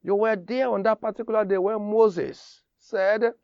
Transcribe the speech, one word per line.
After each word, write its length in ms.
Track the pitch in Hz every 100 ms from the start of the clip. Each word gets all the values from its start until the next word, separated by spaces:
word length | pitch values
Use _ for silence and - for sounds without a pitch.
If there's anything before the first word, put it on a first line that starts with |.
You 120 | 180
were 220 | 202 220 214
there 320 | 175 254 262
on 140 | 202
that 180 | 202 214
particular 420 | 220 208 262 220
day 140 | 202 196
when 240 | 190 220
Moses 800 | 208 220 220 170 - - - - _ _
said 540 | _ 202 190 214 233 -